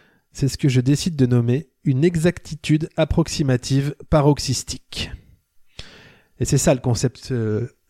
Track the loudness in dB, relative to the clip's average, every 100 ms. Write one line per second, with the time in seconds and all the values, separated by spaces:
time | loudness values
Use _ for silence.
0 | _ _ _ -4 -4 0 2 2 2 0
1 | 0 0 2 2 2 -2 -4 _ -2 2
2 | 2 2 0 -2 -8 -8 0 0 0 -2
3 | 0 0 0 -2 0 0 0 -2 -2 -8
4 | 0 2 4 0 -2 -6 -6 -14 -12 -12
5 | -10 -12 -20 _ _ _ _ -20 -20 -20
6 | -20 _ _ -8 -2 2 2 2 0 0
7 | -2 -4 -8 -4 -2 -2 -4 _